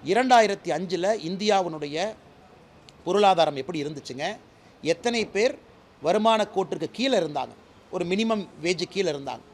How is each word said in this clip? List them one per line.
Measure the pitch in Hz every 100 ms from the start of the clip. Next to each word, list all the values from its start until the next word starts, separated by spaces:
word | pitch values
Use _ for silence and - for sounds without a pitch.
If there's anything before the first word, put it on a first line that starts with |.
| 135
இரண்டாயிரத்தி | 202 254 247 214 202 165
அஞ்சுல | 156 180 170 180
இந்தியாவினுடைய | 220 160 185 208 196 175 156 147 147 202 214 - - - - - - - -
பொருளாதாரம் | - 185 202 180 156 143
எப்படி | 131 170
இருந்துச்சுங்க? | 143 151 - 127 160 214 - - - -
எத்தனை | 147 165 240 233 214
பேர் | 196 233 269 - - - -
வருமான | 147 196 220 220 208 185
கோட்டிற்கு | 190 - 151
கீழே | - 262 233
இருந்தாங்க? | 160 143 123 - - - -
ஒரு | 185 175
மினிமம் | 190 226 220 185 -
வேஜ் | 156 180 175
கீழே | - 185
இருந்தாங்க? | 143 139 117 -